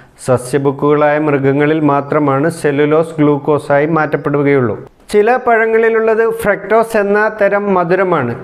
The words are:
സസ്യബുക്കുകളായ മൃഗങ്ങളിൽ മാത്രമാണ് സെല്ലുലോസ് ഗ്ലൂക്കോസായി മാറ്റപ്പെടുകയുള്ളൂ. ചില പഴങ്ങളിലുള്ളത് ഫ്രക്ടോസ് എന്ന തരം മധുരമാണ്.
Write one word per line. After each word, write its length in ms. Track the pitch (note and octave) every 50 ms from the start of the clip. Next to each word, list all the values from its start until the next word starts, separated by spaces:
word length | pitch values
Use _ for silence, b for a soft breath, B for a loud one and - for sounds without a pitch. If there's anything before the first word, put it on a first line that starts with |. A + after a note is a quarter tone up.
| B B B - -
സസ്യബുക്കുകളായ 920 | - B2+ A#2+ - - D3 C#3+ C3+ C#3+ C3+ C#3+ D3 D3 D3 D3 D3+ D3 D3 D3+
മൃഗങ്ങളിൽ 600 | D3+ D3+ C#3+ C#3 C3+ C3+ C3+ C#3+ D3 D3 D#3+ D#3+
മാത്രമാണ് 680 | D3+ C#3+ C#3 C#3+ C3+ C#3 D3 D3+ D3+ C#3+ C3+ C3+ D3 E3+
സെല്ലുലോസ് 680 | E3 - - D3 C#3 C#3 D3 D3 D#3 D#3+ E3+ E3 - D3+
ഗ്ലൂക്കോസായി 640 | D3 D3 D3 C#3+ C#3+ D#3 D3+ C#3+ - - C#3+ C#3+ D3+
മാറ്റപ്പെടുകയുള്ളൂ. 1040 | D#3+ E3+ D#3 D#3 D3 D3+ C#3+ C#3+ D3+ C3+ C#3+ C#3+ C#3 C#3 C3+ B2 A2 F#2+ - - - _ _ _ - -
ചില 260 | G#3 G#3 A3+ B3+ B3+ B3 B3
പഴങ്ങളിലുള്ളത് 840 | A#3 A3 A3+ A3+ A3+ A3+ A3+ A3+ A3+ A3 A3 A3 A3 A3 A3+ A3+ A3+
ഫ്രക്ടോസ് 640 | A3+ - G#3 G3 G3 G3+ G3 G#3+ A3+ A3 A3 - G#3+
എന്ന 340 | G3+ G3+ G3+ G#3 G#3+ A3 G#3+ G#3+
തരം 320 | G3+ G3 G3+ G3+ G3+ G3+ F#3+
മധുരമാണ്. 600 | F3+ F3 E3+ F#3 F3+ G3 F3+ F3 D3+ B2 A#2+ A#2 -